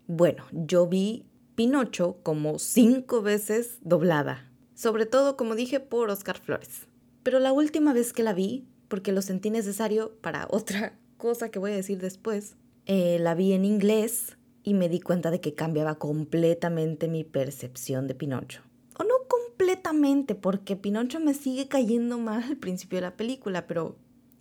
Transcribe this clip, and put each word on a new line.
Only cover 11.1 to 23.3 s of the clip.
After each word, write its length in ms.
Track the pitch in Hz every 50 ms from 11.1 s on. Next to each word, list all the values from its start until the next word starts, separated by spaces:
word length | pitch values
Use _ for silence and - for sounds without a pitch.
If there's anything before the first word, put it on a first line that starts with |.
| _
cosa 320 | - - 233 240 233 233 220
que 100 | - 196
voy 120 | 190 208
a 40 | 208
decir 240 | 196 190 202 196 185
después, 580 | 185 185 190 - - 220 214 208 208 - - _ _ _ _ _ -
eh, 320 | - 196 190 180 175 175 170
la 140 | 170 170 165
vi 200 | 170 190 190 190
en 100 | 185 190
inglés 720 | 202 214 202 196 208 220 220 214 240 - - - - - _ _ _ _ _
y 120 | - 202 202
me 160 | 190 180 165
di 100 | 170 175
cuenta 320 | - - 175 180 165 165
de 80 | 170 180
que 140 | - 151 147
cambiaba 420 | - 160 160 156 151 156 156 151
completamente 1120 | 151 - 147 151 156 151 147 - 165 165 165 170 170 - 170 170 160 160 160 156 - 165
mi 160 | 165 165 160 156
percepción 840 | - - 139 131 139 143 - 127 127 127 - - - 135 127 135
de 80 | 131 131
Pinocho. 460 | 131 156 143 131 117 123 - - - - _ _ _ _ _ - -
O 40 | 359
no 100 | 427 494 523 - -
completamente, 1040 | 494 480 480 480 - - 370 359 370 370 370 339 311 302 285 277 277 277 277 - 202
porque 400 | 196 - 185 190 196 - - 196
Pinocho 460 | 190 - 202 202 220 240 247 311 330
me 120 | 320 294 277
sigue 360 | 285 - 262 254 262 277 277
cayendo 480 | 285 269 247 202 233 240 233 240 240
mal 260 | 240 233 220 214 233 240
al 140 | 262 285
principio 400 | - - 180 185 185 - - 190
de 60 | 180 180
la 120 | 180 -
película, 520 | - 220 233